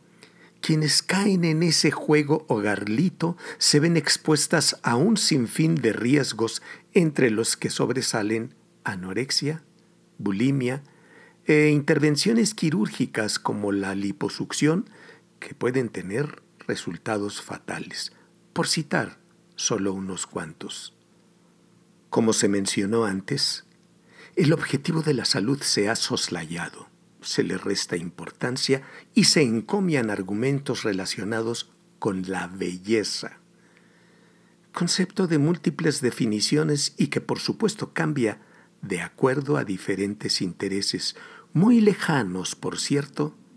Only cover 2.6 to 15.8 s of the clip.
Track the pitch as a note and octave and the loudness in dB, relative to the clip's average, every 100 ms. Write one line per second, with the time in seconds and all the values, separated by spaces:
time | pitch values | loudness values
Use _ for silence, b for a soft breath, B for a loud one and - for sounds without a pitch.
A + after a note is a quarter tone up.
2.6 | G#2 G2+ G2+ A2+ F3+ - E3 F3 B B | 0 -2 0 2 2 2 -4 -4 B B
3.6 | - D3 E3 E3 D#3+ - - D3+ - D#3+ | 2 4 4 2 2 0 2 2 4 2
4.6 | - - - A#2+ A#2+ A2 - C#3+ A2 - | 2 0 0 2 4 4 2 2 0 2
5.6 | D#3+ D#3 A2+ - A#2+ C#3+ B2+ A2 A2+ - | 2 4 2 2 2 2 2 -2 -2 -4
6.6 | B B B G3+ E3 C#3+ B2+ G#2+ A2+ - | B B B 2 4 4 2 4 0 -2
7.6 | D#3+ - B2 B2 A2+ A#2 G#2 A2+ A#2+ - | -4 -2 -2 -2 -2 -2 0 -2 -4 -12
8.6 | _ _ - F#2+ F#2 F#2+ C#3 - C#3+ D#3+ | _ _ -8 -8 -6 -4 -4 -4 -4 -4
9.6 | - _ _ _ _ - G2+ G2 C3 C#3 | -10 _ _ _ _ -8 -4 0 2 2
10.6 | B2 C3+ - B B B B B - D3+ | -2 -4 -10 B B B B B 2 4
11.6 | D3+ D3 D3 D3 D3+ D3 G3 A#3 G#3+ - | 6 4 2 2 2 2 2 2 2 0
12.6 | D#3+ G#2+ G#2 - A#2+ - G#2 - - G#2+ | 0 0 -2 -2 -4 -2 -2 -2 -4 -2
13.6 | G2+ G2 G2 G2 G2+ G2 - - - - | 0 0 -2 -2 -4 -4 -6 -6 -6 0
14.6 | D3 E3+ - B B B B - - - | 2 2 -2 B B B B -18 -16 -4
15.6 | A#2+ B2+ | -2 0